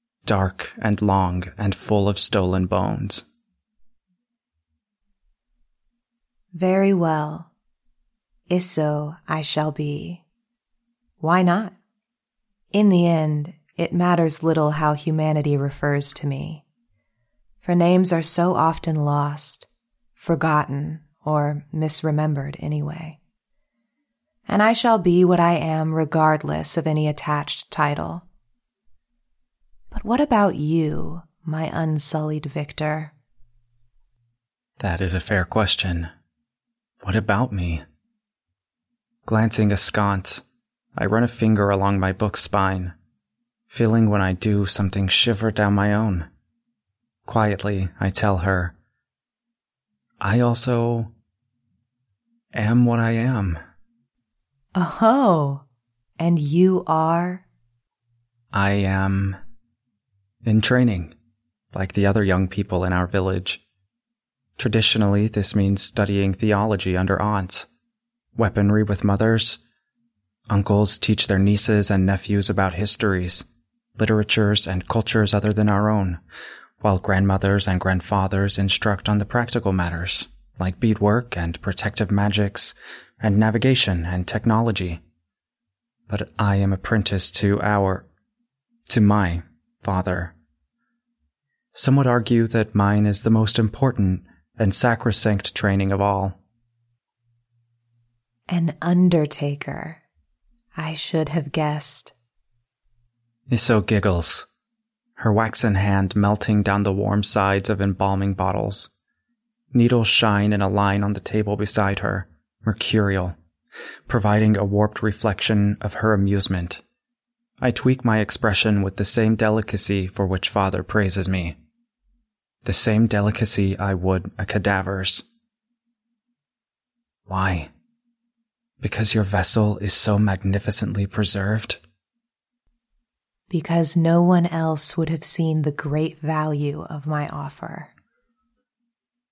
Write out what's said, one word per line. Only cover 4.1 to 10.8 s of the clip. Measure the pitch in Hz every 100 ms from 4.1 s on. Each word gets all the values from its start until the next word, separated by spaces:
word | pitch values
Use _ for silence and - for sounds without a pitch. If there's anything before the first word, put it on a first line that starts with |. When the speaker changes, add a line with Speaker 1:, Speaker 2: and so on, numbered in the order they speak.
| 180 _ _ _ _ _ _ _ _ _ _ _ _ _ _ _ _ _ _ _ _ _ _ _
Speaker 2:
Very | 170 185 190 196
well. | 190 165 156 151 156 165 _ _ _ _ _ _ _ _ _ _
Isso | 180 180 - 151 147 147 165 -
I | 156
shall | 151 - 151
be. | 147 147 147 165 175 _ _ _ _ _ _